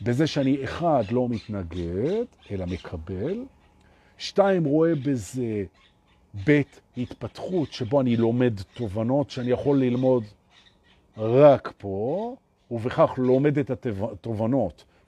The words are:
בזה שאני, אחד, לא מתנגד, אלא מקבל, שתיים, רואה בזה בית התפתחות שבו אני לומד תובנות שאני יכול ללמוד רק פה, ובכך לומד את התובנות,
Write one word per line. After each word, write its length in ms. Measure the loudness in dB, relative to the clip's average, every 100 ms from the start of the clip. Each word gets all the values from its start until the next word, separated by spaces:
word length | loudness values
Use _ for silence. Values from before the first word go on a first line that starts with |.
בזה 240 | -2 0 0
שאני, 380 | 0 0 0
אחד, 400 | -2 -2 2 2 2
לא 180 | 0 0
מתנגד, 960 | -4 -6 -8 -8 -6 -6 -4 -2 -4 -6 _ -10
אלא 160 | -8 -6
מקבל, 760 | -8 -10 -12 -10 -8 -6 -8 -10 _ _ _ _ _ _ _
שתיים, 460 | -4 2 2 4
רואה 300 | 2 2 2
בזה 720 | 2 0 -2 -4 -6 -4 -4 -6 -10 _ _ _ _ _
בית 460 | -6 2 2 2 -8 _ -10
התפתחות 760 | -10 -8 -12 -10 -6 -4 -4
שבו 280 | -6 0 0
אני 160 | 2 2
לומד 440 | 2 4 2 0 -10
תובנות 560 | -8 -6 -4 0 0 -2
שאני 200 | -6 -2
יכול 300 | 0 2 2
ללמוד 440 | 2 2 2 2 0 -14 _ _ _ _ _ _ _ -6
רק 560 | 2 8 8 8 0 -12
פה, 580 | -8 -4 -4 -4 -6 -12 _ _ _
ובכך 440 | -6 -4 2 2 4
לומד 420 | 4 4 4 0
את 120 | -2
התובנות, 1120 | -4 -6 -4 -6 -8 -8 -4 0 0 -2 -6 -20 _